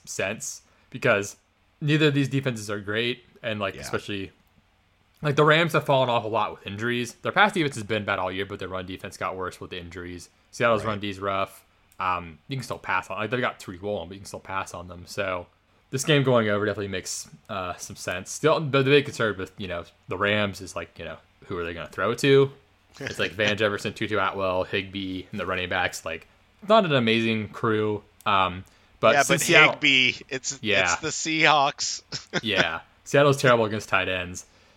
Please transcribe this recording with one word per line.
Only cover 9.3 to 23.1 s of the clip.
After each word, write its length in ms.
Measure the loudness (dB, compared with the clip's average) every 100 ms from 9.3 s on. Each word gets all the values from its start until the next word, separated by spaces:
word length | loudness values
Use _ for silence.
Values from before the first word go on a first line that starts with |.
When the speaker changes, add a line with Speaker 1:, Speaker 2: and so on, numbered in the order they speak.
| -4
Speaker 1:
worse 240 | -8 -8
with 100 | -12
the 80 | -12
injuries. 500 | -12 -12 -12 -12 -16 _ _
Seattle's 320 | 0 2 4
Speaker 2:
Right. 60 | 0
Speaker 1:
run 80 | -4
D 100 | -4
is 100 | -4
rough. 440 | -2 -2 -2 -8 _ _ _ -6
Um, 400 | -2 -2 -4 -16 -10
you 100 | -8
can 60 |
still 140 | -8 -8
pass 320 | -2 -2 -2
on, 80 | -6
like, 120 | -4
they've 100 | 0
got 200 | -2 -4
Tariq 220 | -12 -10
Woolen, 260 | -6 -6 -6
but 60 | -12
you 40 |
can 60 | -14
still 120 | -14
pass 340 | -8 -6 -6
on 140 | -10 -14
them. 160 | -16 -12
So 420 | -6 -4 -4 -8 _ _ _ -8
this 120 | -4
game 200 | 4 4
going 260 | 6 4 4
over 160 | 2 0
definitely 240 | -2 -4
makes, 380 | -6 -6 -10 -12 -18 -10
uh, 260 | -8 -8 -8
some 200 | -12 -10
sense. 360 | -6 -6 -8
Still, 280 | -2 0 2
but 240 | 2 2
the 80 | 6
big 140 | 4 4
concern 320 | -2 -2 -2
with, 140 | -8 -10
you 100 | -8
know, 180 | -8 -10 _ -10
the 80 | -2
Rams 420 | 2 2 0 -4
is, 160 | -10 -10
like, 220 | -12 -12
you 60 | -12
know, 120 | -14 _ _ -12
who 120 | -8
are 60 |
they 100 | -6
gonna 140 | -8 -10
throw 240 | -4 -2
it 80 | 2
to? 320 | 6 6 6 0 _ _ _ -12
It's 200 | -10